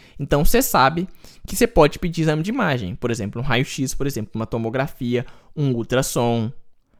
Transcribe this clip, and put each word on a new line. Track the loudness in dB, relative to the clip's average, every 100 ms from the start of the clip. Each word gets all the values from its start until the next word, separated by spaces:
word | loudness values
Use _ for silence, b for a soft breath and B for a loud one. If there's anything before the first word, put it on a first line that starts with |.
| b b
Então, | 0 4
você | 6 4
sabe | 4 4 4 2 -6 b b b -6
que | 0
você | 2
pode | 6 4 2
pedir | -6 0
exame | 0 0
de | 0
imagem, | 0 0 0 -4 -4
por | -4
exemplo, | -4 -4 -4
um | 0
raio-x, | 0 0 -4 -4
por | -2 -2
exemplo, | -4 -6 -6
uma | -4
tomografia, | -4 -2 -2 -4 -4 -2 -2 -4 b b -4
um | -2
ultrassom, | -2 0 0 0 0 0 0 -2 -6 -18 -20 _